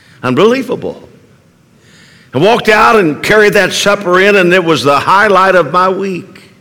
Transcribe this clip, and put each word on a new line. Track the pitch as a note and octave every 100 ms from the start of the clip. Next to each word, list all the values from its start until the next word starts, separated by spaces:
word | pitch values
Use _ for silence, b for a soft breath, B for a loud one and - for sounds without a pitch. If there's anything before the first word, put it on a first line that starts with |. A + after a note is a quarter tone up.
| b b
Unbelievable. | B2 B2+ G#3+ C4 - - F2+ - - - _ _ _ _ _ _ b b b b b
And | B2+
walked | F#3+ A#3+ -
out | G#3+ A#3 A3+
and | E3 C#3
carried | - G#3+ G#3
that | G#3 F#3
supper | F#3+ G3+ G3+ F3+ F3+
in, | G3 G3+
and | F3
it | F#3
was | E3 D3
the | C3 C#3
highlight | D#3+ F#3+ G#3+ F#3 F#3+ F3+
of | D3
my | F3+ F#3
week. | F3+ G3 F3 - - - _